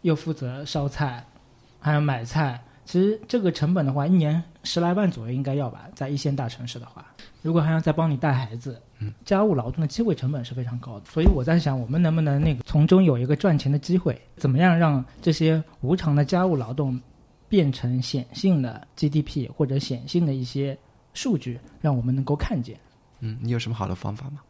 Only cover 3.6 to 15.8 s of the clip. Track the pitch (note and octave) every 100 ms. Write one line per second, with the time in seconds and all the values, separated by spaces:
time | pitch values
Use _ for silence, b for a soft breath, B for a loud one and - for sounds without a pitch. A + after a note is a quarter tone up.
3.6 | D3+ F#3 C#3 C#3 D3 F#3 D3+ D#3+ E3 -
4.6 | - E3+ E3+ F3+ G3 B2 A2+ B2+ C#3 C#3
5.6 | B2+ - - - C3+ C#3+ D3 C#3 A#2 -
6.6 | A#2+ A#2+ A#2 - - - B - D#3+ E3
7.6 | D#3 D#3+ D#3+ D#3 E3 C#3 D3+ B2+ A#2 A#2
8.6 | C3+ A#2 _ _ G#2+ - - G3 G#3+ C#3+
9.6 | A2+ D3 D#3 - A#3 D#3+ C3 D3 A#2+ C3
10.6 | A#2+ A#2+ B2 G#2+ - D#3+ E3+ C3+ B2 E3+
11.6 | D3 C3 A#2 D3+ E3+ D#3+ D3+ C#3 D#3 C3
12.6 | - D3+ D#3 F#3+ F#3 B2 B2+ D3 G3+ D3
13.6 | C#3 C#3+ - F3+ D#3+ - - - C#3 C3
14.6 | F3+ E3 E3 C#3 B2+ B F3 D#3 D#3+ D#3+
15.6 | D#3 B